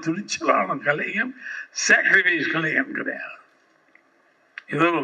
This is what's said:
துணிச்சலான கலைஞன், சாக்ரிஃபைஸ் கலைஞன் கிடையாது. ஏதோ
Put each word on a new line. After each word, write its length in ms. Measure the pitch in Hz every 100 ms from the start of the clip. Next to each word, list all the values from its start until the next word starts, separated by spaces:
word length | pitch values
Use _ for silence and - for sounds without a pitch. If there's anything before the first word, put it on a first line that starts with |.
துணிச்சலான 800 | 160 180 - - 160 135 - 143
கலைஞன், 560 | 143 151 - 202 254 - - - - - -
சாக்ரிஃபைஸ் 640 | 226 - 190 180 165 -
கலைஞன் 420 | 160 156 131 131
கிடையாது. 440 | - - - - - - _ _ _ _ _ _ _ _ _ _ - -
ஏதோ 240 | 147 170 160